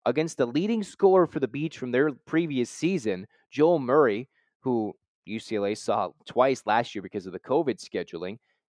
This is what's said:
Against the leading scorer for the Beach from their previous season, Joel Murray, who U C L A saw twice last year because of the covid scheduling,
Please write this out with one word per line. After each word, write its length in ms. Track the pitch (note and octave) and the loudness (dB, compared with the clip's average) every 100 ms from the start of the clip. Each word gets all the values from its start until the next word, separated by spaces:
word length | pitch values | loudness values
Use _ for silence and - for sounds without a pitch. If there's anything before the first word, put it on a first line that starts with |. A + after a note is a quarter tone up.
| A2+ | -2
Against 300 | B2+ D#3+ - | 0 -2 -2
the 100 | B2 | -2
leading 380 | C3+ G3+ A#3 | 0 0 -2
scorer 420 | G3 - G3 F#3 E3 | -4 2 4 6 4
for 140 | D#3+ | 0
the 80 | B2+ | -4
Beach 300 | B2+ D#3 - | -4 -8 -6
from 140 | B2+ | -2
their 200 | B2 D3+ | 2 2
previous 580 | B2+ - D#3+ E3+ C3 A#2+ | -2 -2 0 0 0 -2
season, 580 | - E3 F#3+ A2 F#2 G2 _ _ | -2 -2 0 -2 -4 -8 _ _
Joel 300 | C3 D#3 E3+ | 2 4 4
Murray, 480 | B2 C#3+ C3+ G#2 C3 _ _ _ | 2 4 4 2 -4 _ _ _
who 340 | C3 A#2+ G#2+ - _ _ - | -2 -2 -2 -8 _ _ -10
U 140 | G#2+ | -10
C 160 | - G#2+ | -6 -2
L 120 | G2+ | -2
A 80 | G#2+ | -2
saw 340 | - A2 F#2 - - | -2 -2 -2 -8 -4
twice 380 | A2+ C3 B2+ - | 2 2 2 0
last 280 | G#2+ A#2 | 0 0
year 80 | G#2+ | -6
because 260 | F#2 G#2+ F#2 | -10 -10 -10
of 40 | |
the 80 | F2+ | -10
covid 400 | - C3+ D3+ G#2 | -2 -2 0 -4
scheduling, 600 | - G2 F2 E2+ F2+ A2 _ _ | -6 -8 -8 -8 -10 -12 _ _